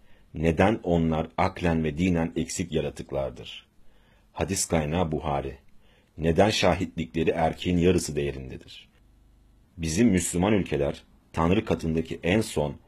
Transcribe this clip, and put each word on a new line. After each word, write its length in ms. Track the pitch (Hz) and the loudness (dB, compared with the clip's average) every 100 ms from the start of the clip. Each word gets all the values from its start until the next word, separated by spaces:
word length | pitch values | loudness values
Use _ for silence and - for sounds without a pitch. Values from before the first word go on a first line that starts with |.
| - - _ | -20 -20 _
Neden 460 | 78 82 80 92 113 | 0 0 4 2 2
onlar 440 | 90 85 82 78 80 - | 2 2 2 0 -2 0
aklen 460 | 92 - 87 82 | -2 0 0 0
ve 140 | 78 73 | 0 0
dinen 340 | 92 85 82 85 | 0 2 0 -4
eksik 360 | 80 - 92 | -6 -6 -4
yaratıklardır? 960 | 76 71 - 64 67 67 55 - - - _ - - _ _ _ | -2 -4 -8 -8 -6 -6 -8 -16 -18 -20 _ -20 -20 _ _ _
Hadis 320 | - 87 95 - | -8 -4 -2 0
kaynağı 460 | 85 73 85 85 | 0 0 0 0
Buhari. 460 | 76 76 71 67 67 - - - _ _ - | -2 -2 -4 -4 -12 -20 -20 -20 _ _ -2
Neden 320 | 80 82 101 | 0 4 4
şahitlikleri 800 | - 95 87 90 - - 82 80 | 4 2 2 -2 -4 -4 0 0
erkeğin 480 | 85 80 - 90 90 | 2 0 0 0 4
yarısı 380 | 87 87 80 73 | 4 4 0 -4
değerindedir? 760 | 71 67 65 69 - - - _ _ _ _ _ _ _ _ - | -4 -6 -12 -16 -18 -20 -20 _ _ _ _ _ _ _ _ -8
Bizim 300 | 80 80 120 | -4 2 4
Müslüman 460 | 92 85 87 95 | 4 0 0 2
ülkeler 500 | 107 82 71 69 76 - _ _ | 2 0 -2 -2 -4 -14 _ _
Tanrı 320 | - 82 87 - | 0 2 2 0
katındaki 540 | 85 85 80 80 - | -2 0 -2 -4 -4
en 180 | 82 104 | 0 0
son 340 | 110 - 73 67 | 0 -2 -4 -6